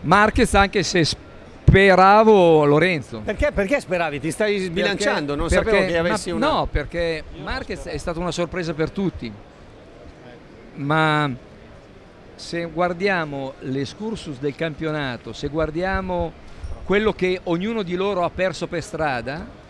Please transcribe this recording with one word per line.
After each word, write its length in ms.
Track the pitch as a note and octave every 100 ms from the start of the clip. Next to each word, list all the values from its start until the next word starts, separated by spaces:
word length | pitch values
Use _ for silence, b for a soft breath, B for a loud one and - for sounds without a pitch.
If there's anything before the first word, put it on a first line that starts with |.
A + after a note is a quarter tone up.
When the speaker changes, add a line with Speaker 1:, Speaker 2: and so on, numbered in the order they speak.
Speaker 1:
Marquez, 520 | C#3 F#3+ G#3+ A#3+ A3
anche 260 | G3+ G3 G3+
se 200 | D#3+ F#3
speravo 1600 | D3+ - - - - - - F#3+ G3 F3+ F#3+ G#3 A3 G#3 E3+ D#3
Lorenzo. 560 | D3 D3 F3+ D#3+ A2+ A2+
Speaker 2:
Perché, 280 | G#2+ G#3 D4
perché 280 | F#3 G3 C#4
speravi? 400 | - F3+ E3 C#3+
Ti 120 | D#3
stai 260 | - G#3+ G#3
sbilanciando? 760 | F#3 E3 G#3 F#3+ - F#3+ D3
Speaker 1:
Perché, 40 | C#3+
Speaker 2:
Non 80 | E3
Speaker 1:
perché, 200 | F3+ G3
Speaker 2:
sapevo 220 | G#3 F#3
che 60 | E3+
avessi 320 | F3 G#3 F#3
Speaker 1:
ma, 40 |
Speaker 2:
una 120 | E3+ C#4+
Speaker 1:
no, 180 | B3 D3
perché 520 | D#3 C3 E3+ E3+ D#3 D3 E3
Marquez 420 | E3+ B3+ B3 F#3
è 120 | F3+ C#3+
stata 220 | F3+ E3
una 120 | F3
sorpresa 420 | E3 E3+ F3 E3
per 160 | D#3 D#3
tutti, 400 | - F#3+ - A#2+ G#2 - - - - - - - - - B2 - - -
ma 560 | - C#3 D#3 D#3 D3+ D3 A#2+ - - - - - - - - -
se 280 | - - E3+
guardiamo 880 | E3+ D#3+ F3 F3 G3 F#3 D#3 C#3 C3+ -
l'escursus 760 | C#3+ C3+ C#3 - G#3+ G#3+ E3 B2+
del 160 | C#3+
campionato, 760 | C3+ E3 C#3+ D#3 D3+ C#3 A#2 A#2
se 140 | A2 C#3+
guardiamo 800 | D3+ D#3 D#3 F#3 F#3+ F#3 F3+ E3 - B B B B
quello 260 | - G3 G#3+
che 280 | - F#3 F3+
ognuno 360 | F3+ E3+ G3+ A3+
di 140 | F3
loro 280 | F3+ G3 F#3+
ha 60 | E3+
perso 380 | - F#3 D3+ E3+
per 140 | F3
strada 760 | - D#3 D#3 B2 A#2 D3+ A3+ -